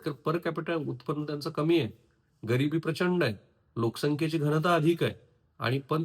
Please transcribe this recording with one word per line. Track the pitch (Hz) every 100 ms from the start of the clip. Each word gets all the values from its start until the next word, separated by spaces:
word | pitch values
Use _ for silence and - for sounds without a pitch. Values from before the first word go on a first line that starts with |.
| 156
कारण | 139 -
per | 170 170
capita | 160 165 165 135
उत्पन्न | 127 - 151
त्यांचं | 151 147 160
कमी | 151 151 170
आहे, | 110 - _ _ _ _ 110
गरिबी | 123 147 160
प्रचंड | 160 - 180 180
आहे, | 139 104 - _ _ -
लोकसंख्येची | 117 - 147 147 160 160
घनता | 147 156 170 170
अधिक | 156 170
आहे, | 123 - _ _ _ -
आणि | 117 135
पण | - 160